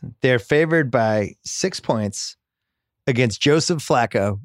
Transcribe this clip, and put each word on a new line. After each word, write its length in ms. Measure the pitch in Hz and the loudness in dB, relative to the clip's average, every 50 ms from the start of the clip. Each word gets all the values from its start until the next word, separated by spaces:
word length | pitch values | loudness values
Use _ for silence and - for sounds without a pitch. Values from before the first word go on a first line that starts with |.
| - - - - | -14 -16 -6 -2
They're 180 | - 131 127 120 | 0 2 2 0
favored 500 | - - 147 147 160 160 165 165 151 123 | 0 2 2 2 2 2 2 0 0 0
by 440 | 117 123 113 110 107 107 101 87 - _ - | 0 0 2 2 2 0 -2 -2 -6 _ -14
six 360 | - - - - 196 - - | -12 -6 -4 -4 -4 -6 -4
points 580 | - - 139 113 104 101 - - - - - _ _ _ _ _ _ _ _ _ _ _ _ _ _ | -4 -2 -2 -2 -2 -4 -6 -8 -10 -12 -14 _ _ _ _ _ _ _ _ _ _ _ _ _ _
against 320 | - 131 113 127 113 98 - | -2 0 2 0 0 0 0
Joseph 380 | - 143 147 160 143 - 180 147 - | 2 2 2 2 2 0 -2 -2 -2
Flacco 540 | - 156 127 117 110 - 113 98 104 104 101 | 0 0 2 2 0 0 0 0 0 -2 -4